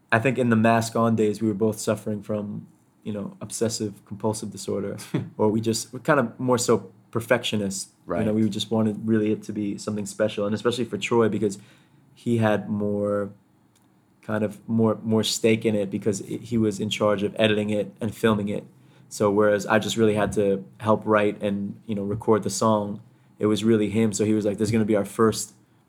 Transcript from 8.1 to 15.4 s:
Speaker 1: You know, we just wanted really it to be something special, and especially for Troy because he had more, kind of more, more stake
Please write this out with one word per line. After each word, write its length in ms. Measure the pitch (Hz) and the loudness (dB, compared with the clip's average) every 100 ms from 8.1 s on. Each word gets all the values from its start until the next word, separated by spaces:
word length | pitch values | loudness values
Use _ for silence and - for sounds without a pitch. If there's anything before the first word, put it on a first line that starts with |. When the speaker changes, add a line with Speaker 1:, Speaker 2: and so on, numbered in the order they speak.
| 85 | -2
Speaker 1:
You 40 | 107 | 0
know, 80 | |
we 160 | 110 107 | 0 0
just 220 | 107 - | -2 -2
wanted 360 | 113 110 104 110 | 0 0 -2 0
really 240 | 110 107 | 2 2
it 120 | 104 | -2
to 100 | - | -4
be 240 | 104 101 98 | -6 -6 -6
something 300 | - 104 98 | -6 -6 -6
special, 380 | - 107 104 101 | -2 -2 -2 -4
and 80 | 104 | 0
especially 300 | 120 123 113 | 0 -2 -4
for 120 | 98 | -6
Troy 320 | - 120 110 | 0 4 4
because 300 | 101 104 95 - - _ _ _ - | 2 -2 -4 -14 -20 _ _ _ -8
he 220 | 120 117 | -2 2
had 320 | 110 104 98 | 2 2 -2
more, 600 | 104 104 101 104 101 101 110 _ _ _ _ _ _ _ _ | -4 -2 -2 0 -2 -4 -10 _ _ _ _ _ _ _ _
kind 220 | - 107 | -6 -2
of 160 | 107 - - | -2 -4 -2
more, 300 | 113 110 107 | 2 2 2
more 200 | 113 110 | 0 0
stake 420 | 107 - | 0 2